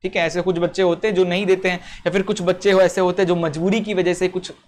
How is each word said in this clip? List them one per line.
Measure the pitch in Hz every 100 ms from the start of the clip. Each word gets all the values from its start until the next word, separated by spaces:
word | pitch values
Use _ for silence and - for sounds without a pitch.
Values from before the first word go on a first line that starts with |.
ठीक | 190 190
है। |
ऐसे | 165 175
कुछ | 175 170
बच्चे | 170 175
होते | 185 170 220
हैं |
जो | 185
नहीं | 180 180 202
देते | 185 185
हैं, | 175 - - -
या |
फिर | 185
कुछ | 190 214
बच्चे | 180 185 202
हो, | 190
ऐसे | 185 180
होते | 185 180
हैं | 185
जो | 175
मजबूरी | 165 151 180 220
की | 214
वजह | 190 175
से | 175 185
कुछ | 185 175 -